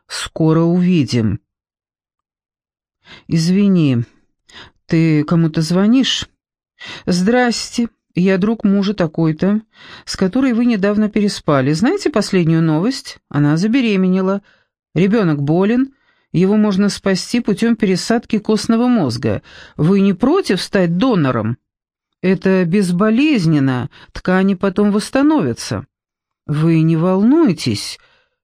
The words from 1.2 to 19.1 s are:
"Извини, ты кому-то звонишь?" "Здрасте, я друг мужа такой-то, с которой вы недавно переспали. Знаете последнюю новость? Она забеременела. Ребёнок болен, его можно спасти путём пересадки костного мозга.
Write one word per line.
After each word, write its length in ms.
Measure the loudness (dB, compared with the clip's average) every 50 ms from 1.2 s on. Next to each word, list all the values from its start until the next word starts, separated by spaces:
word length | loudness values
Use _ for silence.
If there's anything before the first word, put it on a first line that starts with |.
| 0 0 -2 -4 _ _ _ _ _ _ _ _ _ _ _ _ _ _ _ _ _ _ _ _ _ _ _ _ _ _ _ _ _ _ _ _ _ -20 -20 -20 _ -4
"Извини, 800 | -2 -2 0 2 2 2 2 4 4 4 2 2 2 0 -2 -6 _ _ _ _ _ _ _ _ -20 -20 -20 -20 _ _ _
ты 400 | -2 0 2 2 2 2 2 0
кому-то 360 | 2 2 2 2 0 0 -2
звонишь?" 680 | -4 -2 0 0 2 2 2 2 2 0 -2 -6 -8 -12 _ _ _ _ _ _ _ _ _ _ -20 -20 -18 -14 -6
"Здрасте, 840 | -4 -2 0 0 0 2 2 2 0 -2 -4 -8 -10 -4 -4 -4 -4 _ _ _ _ -4
я 220 | -2 0 0 2 0
друг 260 | 0 -2 -2 -2 0
мужа 300 | 0 0 0 0 -2 -2
такой-то, 680 | -2 -4 -4 -2 0 0 0 0 0 0 0 0 -2 -4 _ _ -20 -20 -20 -20 -20 -16
с 100 | -14 -6
которой 380 | -2 -2 -2 0 0 0 0 0
вы 120 | 0 0
недавно 440 | 0 0 0 0 0 0 0 -2 0
переспали. 640 | 0 0 -2 -2 -2 -4 -2 0 0 2 2 0 0
Знаете 360 | 0 0 0 0 0 -2 -2
последнюю 520 | -2 -2 -2 0 0 0 2 2 2 2
новость? 580 | 2 2 0 0 0 -2 -4 -6 -10 -18 -20 -20 _ _
Она 300 | -2 0 0 2 2 0
забеременела. 840 | 0 0 0 0 0 2 0 2 2 2 2 0 0 0 -2 -4 _ _ _ _ _ _ _ _ _ _ -2
Ребёнок 460 | 0 0 2 2 2 2 0 0 -2
болен, 520 | 0 0 0 2 2 2 2 0 -2 -2 _ _ _ _ _ _ _ _
его 240 | -2 0 2 2 2
можно 320 | 2 2 2 2 0 0 0
спасти 540 | -2 -2 -2 -2 -2 -2 -4 -4 -4 -4
путём 340 | -2 -2 -2 0 0 0 0
пересадки 640 | 0 0 -2 0 -2 -2 -2 -2 -2 -2 -2 -4 -4
костного 480 | -2 0 -2 -2 0 -2 -2 0 2 0
мозга. 540 | 0 0 0 -2